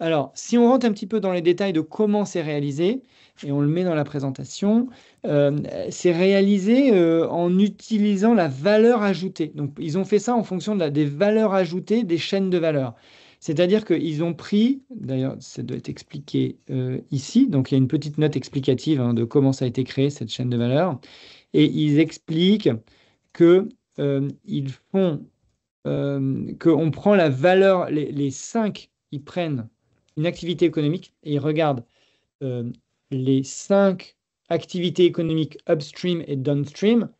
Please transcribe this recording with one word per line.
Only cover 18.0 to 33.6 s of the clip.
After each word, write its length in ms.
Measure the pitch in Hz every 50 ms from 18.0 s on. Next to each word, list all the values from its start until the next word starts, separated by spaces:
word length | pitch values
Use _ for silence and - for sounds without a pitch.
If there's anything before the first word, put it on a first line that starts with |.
| 147 151 147 151
note 180 | 151 151 143
explicative, 640 | 135 127 - - 143 131 139 127 123 - 156 160 135
hein, 140 | 123 120 120
de 100 | 113 120
comment 280 | 117 - 151 139 135 135
ça 120 | - 131
a 40 | 127
été 160 | 120 135 131
créé, 260 | - - 135 135 143
cette 200 | 147 - 120 113
chaîne 200 | - - 127 123
de 80 | 120 117
valeur, 400 | 120 120 131 147 180 190 131 127 - - - - - - - - _ _ -
et 100 | 151 151
ils 340 | 156 - 156 151 151 143 147
expliquent 720 | 160 151 - - _ - 160 165 180 190 214 220 - 147 117 110 - _ _ _ _ _ _ _ _ _ _
que, 360 | - 170 170 175 190 214 220 - _ _ _ _ -
euh, 300 | 143 143 139 139 139 139 139 - _
ils 240 | - 151 147 135 135 127 - _ _ -
font, 320 | 196 190 175 151 147 - - _ _ _ _ _ _ _ _ _ _ _
euh, 640 | 143 143 143 139 143 139 139 135 135 135 - - - - -
qu'on 320 | - 165 160 139 165 160
prend 240 | - - - 202 208
la 160 | 196 165 151
valeur, 580 | 135 127 139 185 185 190 190 196 190 180 160 -
les, 240 | 147 151 143 - -
les 180 | 143 143 139
cinq, 600 | - - - - - 233 220 202 - - - _ _ _ _ _
ils 120 | - 139 143
prennent 460 | - - 180 175 160 143 127 107 110 _ _ _ _ _ _ _ _ _ 151
une 80 | 151
activité 400 | 175 170 - 170 170 180 - 180
économique 480 | 165 160 165 147 147 165 185 - - _ _ _
et 120 | 151 147
ils 40 | 139
regardent, 460 | 127 151 156 165 160 147 139 123 117 - _ _ _ _ _ _ _ _ _ _ 143
euh, 220 | 131 123 123 120 120 120 - _ _ _ _ _ _
les 320 | 139 131 127 135 135 135 135
cinq 760 | - - -